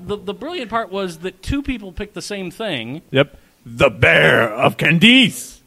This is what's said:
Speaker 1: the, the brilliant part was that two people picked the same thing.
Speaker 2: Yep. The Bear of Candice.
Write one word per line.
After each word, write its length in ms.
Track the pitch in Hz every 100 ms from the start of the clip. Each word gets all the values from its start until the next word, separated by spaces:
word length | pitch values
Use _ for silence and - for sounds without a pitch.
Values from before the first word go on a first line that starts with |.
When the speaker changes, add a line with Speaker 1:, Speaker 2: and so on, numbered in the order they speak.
| 180
Speaker 1:
the, 120 | 208
the 160 | 185
brilliant 360 | 190 262 359 233
part 220 | 226 202
was 280 | 190 190 160
that 220 | 180 -
two 200 | - 277
people 300 | 285 247 196
picked 220 | 175 208
the 80 | -
same 300 | - 202 185
thing. 500 | - 220 143 113 147 -
Speaker 2:
Yep. 260 | 135 143 - _ _ -
The 240 | 117 143
Bear 640 | 107 156 165 156 120 113
of 260 | 220 - -
Candice. 840 | 151 165 220 254 247 - - -